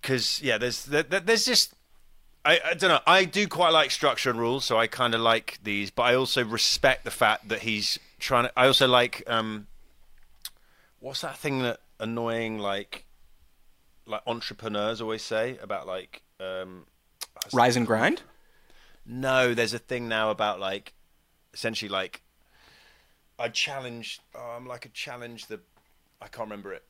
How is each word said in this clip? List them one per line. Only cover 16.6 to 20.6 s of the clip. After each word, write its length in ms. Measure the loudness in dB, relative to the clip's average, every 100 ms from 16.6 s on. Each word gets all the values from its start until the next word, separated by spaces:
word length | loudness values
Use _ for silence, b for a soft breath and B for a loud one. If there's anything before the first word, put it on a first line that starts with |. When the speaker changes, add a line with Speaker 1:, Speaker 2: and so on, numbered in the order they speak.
| -10 -14 _ _ _ _ -18 -12 -4
Speaker 2:
Rise 240 | 4 4 4
and 100 | 2
grind? 360 | 2 2 0 -8 b b b b b b b -14
Speaker 1:
No, 480 | -6 2 4 4
there's 200 | 2 0
a 60 | -2
thing 280 | _ -6 -2
now 220 | 0 0
about, 280 | 0 -2
like, 340 | -2